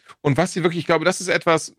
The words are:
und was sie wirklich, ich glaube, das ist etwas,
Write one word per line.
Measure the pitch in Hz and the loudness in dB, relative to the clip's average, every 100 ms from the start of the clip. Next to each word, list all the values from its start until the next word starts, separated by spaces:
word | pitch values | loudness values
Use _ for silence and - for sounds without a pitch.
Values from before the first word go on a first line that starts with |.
| - - | -20 -6
und | 147 131 | -2 0
was | 180 | 0
sie | 180 | 0
wirklich, | 170 170 | -2 -2
ich | - | 0
glaube, | 160 | 0
das | 165 185 | 0 -2
ist | 180 | -2
etwas, | 156 175 160 - | -2 2 0 -2